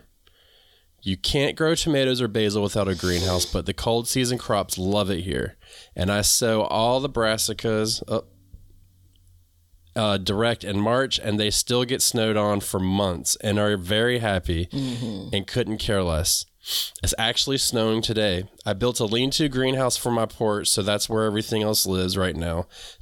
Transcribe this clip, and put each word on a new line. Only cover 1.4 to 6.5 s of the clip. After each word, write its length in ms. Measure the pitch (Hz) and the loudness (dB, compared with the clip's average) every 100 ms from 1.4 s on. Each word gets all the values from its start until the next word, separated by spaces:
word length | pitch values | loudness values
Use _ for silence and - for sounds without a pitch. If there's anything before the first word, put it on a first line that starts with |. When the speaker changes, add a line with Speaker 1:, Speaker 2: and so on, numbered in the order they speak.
| 139 - | 0 2
Speaker 1:
grow 180 | 160 | 0
tomatoes 460 | 165 165 139 131 127 | 2 2 2 2 2
or 80 | 120 | 0
basil 340 | 110 107 104 | 0 0 2
without 240 | 101 110 98 | 0 0 0
a 80 | |
greenhouse, 500 | 90 92 87 92 90 | 0 0 2 2 0
but 220 | - 95 87 | 0 -2 -2
the 80 | |
cold 320 | 98 - 117 117 | -2 0 0 0
season 320 | 131 123 123 | 0 0 -2
crops 400 | - 104 92 - | 0 0 0 -2
love 320 | 92 101 95 | 0 2 2
it 120 | 90 | -2
here. 340 | 90 64 62 - - - - - | -2 -4 -4 -8 -20 -20 -14 -4
And 160 | 90 | 0
I 80 | 101 | 2
sow 420 | 95 - 120 | 2 2 2